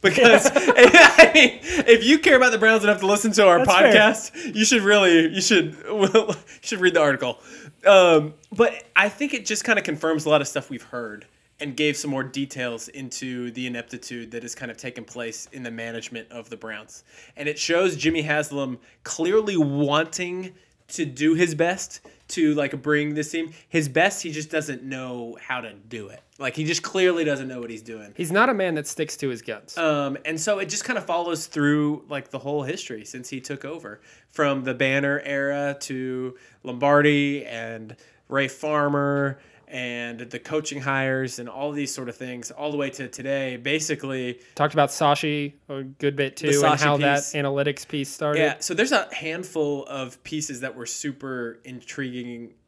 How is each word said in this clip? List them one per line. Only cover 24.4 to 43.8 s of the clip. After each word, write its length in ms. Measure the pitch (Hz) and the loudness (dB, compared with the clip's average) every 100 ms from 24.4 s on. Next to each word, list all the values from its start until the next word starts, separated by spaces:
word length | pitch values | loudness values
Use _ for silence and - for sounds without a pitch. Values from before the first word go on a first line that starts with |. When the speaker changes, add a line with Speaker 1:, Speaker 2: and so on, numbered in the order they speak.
| 151 | -6
Speaker 1:
doesn't 320 | 160 147 127 | -6 -6 -10
know 560 | 131 135 131 123 117 - | -10 -12 -10 -10 -12 -14
how 200 | - 127 | -10 -10
to 120 | 113 | -10
do 360 | 104 104 117 101 | -18 -16 -14 -14
it. 120 | - _ _ | -18 _ _
Like, 180 | 135 151 | -8 -6
he 80 | |
just 180 | 156 165 | -4 -4
clearly 420 | - 190 180 170 | -4 0 2 2
doesn't 220 | 156 139 131 | 0 -2 -6
know 140 | 127 | -10
what 100 | 117 | -12
he's 120 | 110 | -14
doing. 300 | 110 110 104 - | -14 -16 -16 -8
Speaker 3:
He's 160 | 170 | -2
not 160 | 190 247 | 2 2
a 60 | |
man 200 | 226 185 | 2 -2
that 120 | 160 147 | -2 -6
sticks 300 | - 156 - | -6 -8 -6
to 100 | 143 | -8
his 120 | 120 | -8
guns. 380 | - 107 - - | -10 -12 -12 -4
Speaker 1:
Um, 400 | 160 147 139 135 | -2 0 -2 -6
and 160 | 151 160 | -8 -6
so 180 | 160 202 | -4 -4
it 80 | 190 | -4
just 160 | 151 | -8
kinda 160 | - 233 | -6 -6
follows 460 | - 170 170 160 - | -4 -4 -2 -6 -6
through, 580 | - 147 147 147 151 - | 0 2 2 0 -4 -8
like, 220 | 143 135 | -12 -10
the 80 | 135 | -12
whole 240 | 139 147 | -8 -6
history 420 | 135 175 - 113 | -6 -10 -10 -14
since 240 | 107 127 123 | -14 -16 -14
he 120 | 131 | -14
took 240 | 127 139 | -12 -12
over. 360 | 139 160 120 104 _ _ _ | -12 -14 -16 -20 _ _ _
From 340 | - 147 135 | -4 -2 -2
the 100 | 127 | -6
Banner 460 | 123 135 139 139 143 | -2 0 0 -2 -4
era 520 | - 139 139 143 143 143 | -6 -6 -4 -4 -6 -8
to 540 | - 131 127 127 127 123 _ _ | -10 -8 -8 -8 -10 -12 _ _
Lombardi 840 | - 123 143 147 147 147 143 143 113 | -14 -2 4 4 4 2 0 -4 -10
and 500 | 113 113 113 110 113 _ _ _ | -12 -12 -14 -16 -20 _ _ _
Ray 200 | 135 135 | -4 -4
Farmer 920 | 131 151 151 143 143 143 143 139 139 _ _ _ | -4 -4 -2 0 0 0 -2 -2 -6 _ _ _
and 520 | 127 123 120 120 117 | -10 -8 -8 -10 -12
the 180 | 120 131 | -14 -14
coaching 440 | - 156 151 143 | -6 -6 -6 -8
hires 560 | 135 135 135 131 131 - | -4 -2 0 -2 -4 -8
and 100 | 120 | -14
all 240 | 110 143 | -8 -8
these 220 | 147 135 | -6 -8
sort 160 | - 123 | -8 -10
of 40 | |
things, 360 | 117 127 123 117 | -12 -12 -12 -14
all 200 | 147 147 | -10 -6
the 60 | 147 | -4
way 140 | 139 | -6
to 180 | 135 127 | -6 -14
today, 480 | - 131 139 135 123 | -10 -6 -4 -4 -8
basically. 840 | 123 156 | -4 -4